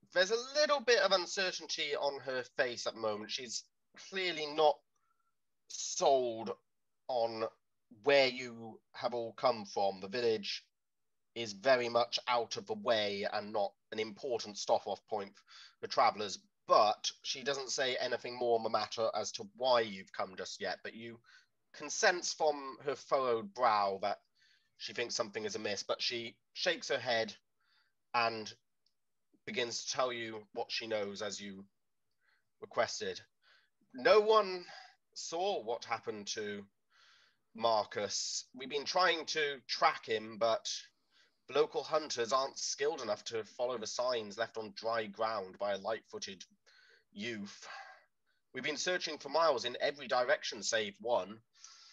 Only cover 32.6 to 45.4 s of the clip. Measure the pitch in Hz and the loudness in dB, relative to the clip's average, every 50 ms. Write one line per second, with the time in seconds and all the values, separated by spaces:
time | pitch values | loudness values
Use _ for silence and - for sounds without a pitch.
32.6 | 110 107 - - 113 104 - - 107 95 90 - - _ _ _ _ _ _ _ | -18 -6 -2 0 0 0 -2 -4 -6 -6 -8 -8 -12 _ _ _ _ _ _ _
33.6 | _ _ _ _ _ _ - 131 123 160 190 220 208 214 220 214 208 190 185 180 | _ _ _ _ _ _ -6 2 6 8 8 8 8 8 6 6 6 4 -2 -8
34.6 | 175 - - - - - - _ _ _ - - - - - 165 180 202 196 156 | -10 -12 -18 -18 -20 -20 -20 _ _ _ -14 -12 -10 -6 -4 -2 -2 -2 -2 -2
35.6 | 113 107 120 113 - - 117 110 - 123 110 107 101 101 - 113 107 104 104 101 | -4 -4 -4 -4 -4 -4 -6 -6 -4 -6 -8 -8 -6 -8 -6 -6 -4 -6 -6 -8
36.6 | 101 - _ _ _ _ _ _ _ _ _ _ _ _ _ _ _ _ - 113 | -10 -14 _ _ _ _ _ _ _ _ _ _ _ _ _ _ _ _ -6 0
37.6 | 113 117 113 107 101 - - 113 104 98 - - - - - - - _ - 127 | 2 4 4 4 2 0 -2 -2 -2 -2 -2 -4 -4 -4 -6 -8 -8 _ -12 -12
38.6 | 131 127 143 147 135 - - 185 180 180 170 165 147 - - 160 151 143 143 131 | -8 -6 -4 -4 -2 0 2 4 6 4 4 2 0 -2 -2 0 0 0 -2 -6
39.6 | - - - - 180 160 151 - - - 113 107 110 110 113 104 113 117 110 - | -8 -6 0 2 4 4 2 2 -2 -2 -2 -2 -2 -4 -4 0 2 2 2 2
40.6 | - - - - - - _ _ _ _ _ _ _ _ _ _ _ - 131 139 | 0 -4 -8 -8 -10 -14 _ _ _ _ _ _ _ _ _ _ _ 0 2 2
41.6 | 156 147 - - 139 139 151 156 156 139 - 120 117 107 135 131 135 135 - - | 2 2 0 -4 -2 0 0 0 0 0 -2 -2 0 2 2 2 2 0 -4 -6
42.6 | - - - - 139 147 165 147 127 110 104 - - - 117 113 107 104 - - | -6 -6 -4 0 0 0 0 0 -2 -2 -2 -4 -4 -6 -6 -6 -6 -6 -6 -4
43.6 | 123 123 127 117 107 104 - - 123 127 127 117 107 104 98 107 113 110 - 113 | -2 -2 -2 -4 -6 -6 -4 -2 0 0 0 -2 -4 -4 -4 -4 -4 -4 -4 -6
44.6 | 110 107 98 - 104 113 113 117 110 104 98 - 113 110 113 107 | -8 -8 -8 -6 -4 -2 0 0 -2 -4 -4 -2 -2 -2 0 -2